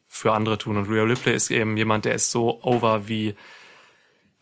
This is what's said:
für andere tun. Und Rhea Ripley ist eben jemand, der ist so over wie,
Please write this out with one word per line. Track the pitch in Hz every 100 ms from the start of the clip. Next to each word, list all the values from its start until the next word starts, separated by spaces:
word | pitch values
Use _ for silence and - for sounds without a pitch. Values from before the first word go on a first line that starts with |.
| _
für | - 113
andere | 110 107 -
tun. | - 104
Und | 101
Rhea | 110
Ripley | 110 120 -
ist | 120 -
eben | 123 110 107
jemand, | 110 107 120
der |
ist | 117 -
so | 120 117 -
over | 127 120 113 110 101
wie, | 110 107 101 - - - - - _ _ _ _ _